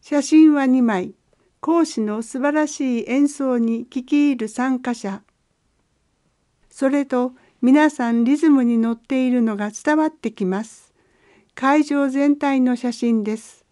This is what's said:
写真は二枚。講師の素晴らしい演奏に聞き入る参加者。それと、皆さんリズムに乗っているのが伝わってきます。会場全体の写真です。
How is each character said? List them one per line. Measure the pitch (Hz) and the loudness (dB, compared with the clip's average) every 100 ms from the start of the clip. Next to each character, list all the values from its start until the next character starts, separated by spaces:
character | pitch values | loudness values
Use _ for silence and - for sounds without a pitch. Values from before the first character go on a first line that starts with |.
写 | - 294 | -2 -4
真 | 277 311 311 | 2 6 6
は | 294 269 | 6 2
二 | 262 | 2
枚。 | 240 196 185 - _ _ _ _ | 2 0 -4 -12 _ _ _ _
講 | - 339 311 | -2 0 0
師 | - | -2
の | 214 214 | -4 -6
素 | 226 262 | -8 -4
晴 | 277 | -2
ら | 302 302 | 0 -2
し | - 269 233 | -4 -4 -4
い | - | -2
演 | 254 285 | 0 0
奏 | - 269 247 | 0 -4 0
に | 226 226 233 | -2 -2 -6
聞 | 262 | -10
き | 254 294 294 | -2 0 2
入 | 254 | 0
る | 220 | -6
参 | 220 254 254 | -4 -4 -2
加 | 254 | -4
者。 | 240 202 196 _ _ _ _ _ _ _ _ _ _ _ _ _ _ _ | -6 -8 -12 _ _ _ _ _ _ _ _ _ _ _ _ _ _ _
そ | - 269 | -4 -2
れ | 285 277 | 0 -2
と、 | 247 254 254 _ _ | -4 -4 -8 _ _
皆 | 240 285 302 | 2 4 4
さ | 294 240 | 0 -2
ん | 233 | 0
リ | 233 285 | 0 2
ズ | 320 | 4
ム | 277 | 4
に | 240 233 | 2 0
乗 | 226 | -2
っ | 233 | -4
て | _ 262 254 | _ -2 0
い | |
る | 247 | 0
の | 226 202 | 0 -2
が | 208 | -8
伝 | 214 - 302 | -6 -2 0
わ | 311 | 0
っ | |
て | 311 226 | -4 -10
き | 220 | -6
ま | 185 190 | -4 -4
す。 | 220 - _ _ _ _ _ _ _ | -8 -16 _ _ _ _ _ _ _
会 | - 269 294 | -4 0 2
場 | 294 285 277 | 2 0 -2
全 | 269 285 285 | 0 0 0
体 | 285 269 | 0 0
の | 254 240 | 0 0
写 | 247 | -4
真 | 233 240 226 | -4 -2 -2
で | 208 220 | -2 -8
す。 | - - _ | -12 -20 _